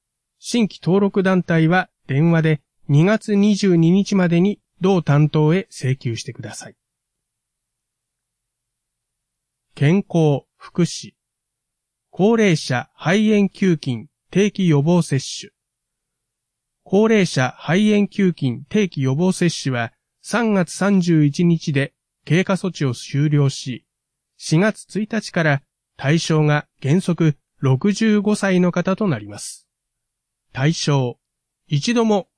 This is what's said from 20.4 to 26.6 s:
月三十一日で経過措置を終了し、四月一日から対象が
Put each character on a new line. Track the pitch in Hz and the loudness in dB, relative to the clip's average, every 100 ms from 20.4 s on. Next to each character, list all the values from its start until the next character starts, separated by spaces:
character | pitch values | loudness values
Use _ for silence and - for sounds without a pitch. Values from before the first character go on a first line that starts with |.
| 226 202 | 0 0
月 | 170 | -2
三 | - 190 196 | -2 0 2
十 | 175 160 | 2 2
一 | 147 143 175 | 2 2 0
日 | 165 - | 0 -2
で | 139 139 _ _ _ - | -4 -4 _ _ _ -2
経 | 160 | -2
過 | 190 | 0
措 | 190 196 | -2 -4
置 | - 139 | -4 -6
を | 117 | -6
終 | - 139 151 | -6 -2 0
了 | 147 139 | 2 0
し、 | - - 117 _ _ _ _ _ _ | -2 -10 -12 _ _ _ _ _ _
四 | - 156 | -2 0
月 | 208 - - 185 | 0 -2 -8 -8
一 | 214 | -6
日 | 226 - | -8 -6
か | - | -2
ら | 156 139 - _ _ - | -2 -2 -6 _ _ -8
対 | 135 165 | -2 -2
象 | - 156 | 0 0
が | 151 147 | 0 0